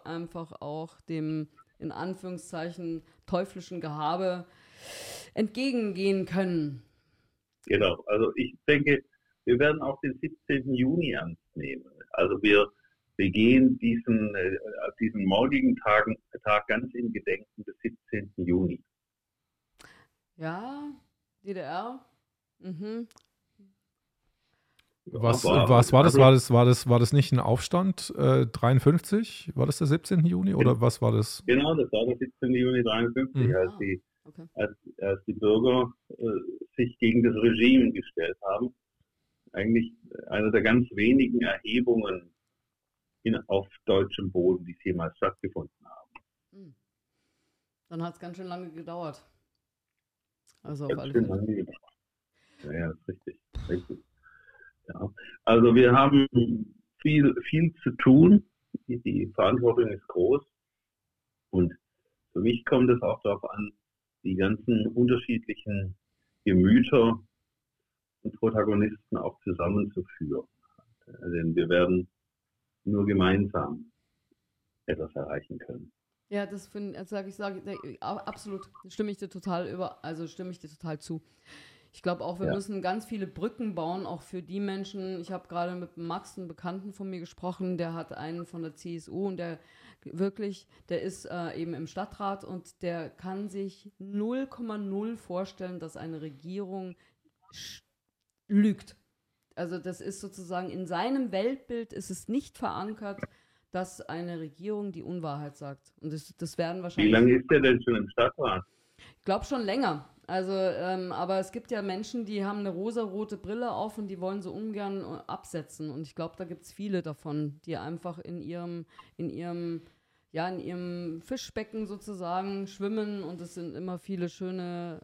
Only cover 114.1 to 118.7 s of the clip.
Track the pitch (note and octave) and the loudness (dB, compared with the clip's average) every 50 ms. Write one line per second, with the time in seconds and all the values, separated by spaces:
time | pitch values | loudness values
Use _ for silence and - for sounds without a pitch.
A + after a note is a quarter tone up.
114.1 | G3 F3 F3+ F#3 G3 G3+ F3+ F3+ - G3 A3 A3 G#3+ G#3 G3+ G3 G3 G3 F#3 - | -10 -8 -8 -6 -6 -8 -10 -10 -10 -10 -10 -8 -8 -8 -8 -6 -8 -8 -8 -10
115.1 | D#3+ - - - - - - - - E3 D3 - - - D#3 D3+ C3 C#3+ D#3+ C#3 | -12 -14 -12 -12 -12 -12 -12 -12 -10 -10 -10 -12 -14 -12 -12 -10 -10 -10 -12 -12
116.1 | - - D#3+ E3 - _ F#3+ E3 E3+ - _ - - - G3+ G#3 G3 F3+ E3 D#3+ | -10 -10 -10 -10 -10 _ -14 -14 -14 -18 _ -20 -16 -12 -8 -4 -4 -4 -4 -6
117.1 | D3 - _ D#3+ D3 D3+ D3+ D3 C#3+ D3+ _ - D#3+ - F#2+ D3 E3+ E3 - F3+ | -12 -10 _ -6 -6 -4 -4 -6 -8 -12 _ -10 -8 -8 -8 -10 -12 -10 -10 -12
118.1 | E3+ E3 - - F3 E3+ - C#3+ E3+ F3 F3 F3 | -12 -12 -14 -14 -12 -12 -10 -10 -10 -10 -10 -10